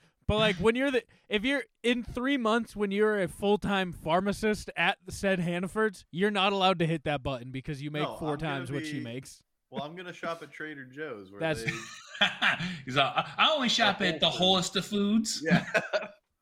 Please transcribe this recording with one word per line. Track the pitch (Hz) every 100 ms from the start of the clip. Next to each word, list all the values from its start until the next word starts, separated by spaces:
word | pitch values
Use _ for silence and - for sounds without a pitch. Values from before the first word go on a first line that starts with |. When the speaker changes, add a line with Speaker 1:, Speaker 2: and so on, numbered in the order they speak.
| _ _ -
Speaker 1:
But, | 214
like, | 214 180
when | 208 240
you're | 277
the, | 254 - _ -
if | 208
you're | 240 285 - _
in | 233 247
three | - 247 254 285
months, | 220 233 226 202
when | 202
you're | 202 214 208
a | 170
full-time | - 202 208 - 196 180
pharmacist | 156 156 175 196 - 220 214 - -
at | 175 -
the | 185
said | - 196 185
Hannaford's, | 175 175 185 214 220 185 -
you're | 160 202
not | 202 196
allowed | 196 185 180
to | 165
hit | 165 151
that | 147
button | 135 127 127
because | 131 139 135
you | 147
make | 151
Speaker 2:
No, | 151 110
Speaker 1:
four | 156
Speaker 2:
I'm | 147
gonna | 156 139
Speaker 1:
times | 127
what | 143 156
she | 147
Speaker 2:
be |
Speaker 1:
makes. | 117 123 127 - _ _ _
Speaker 2:
Well, | 127
I'm | 147 175
gonna | 180
shop | 170 170 165
at | 147
Trader | - 156 147 127
Joe's | 135 156 107 95
where | 101
Speaker 1:
That's | 160 147
Speaker 2:
they | 113 - - - - -
Speaker 3:
<laughs> | 190 - 202 - 175 170 131
He's | 135
like, | 135 160
"I, | - -
I | 240 311
only | 240
shop | - 214 190
Speaker 2:
At | 185 160
Speaker 3:
at |
the | 170
Speaker 2:
Whole | 156 185 190
Foods. | 175
Speaker 3:
Wholest | 196
of | -
Foods." | 202 202 220 220 -
Speaker 2:
Yeah. | 156 175 -
<laughs> | 220 - 208 208 - _ _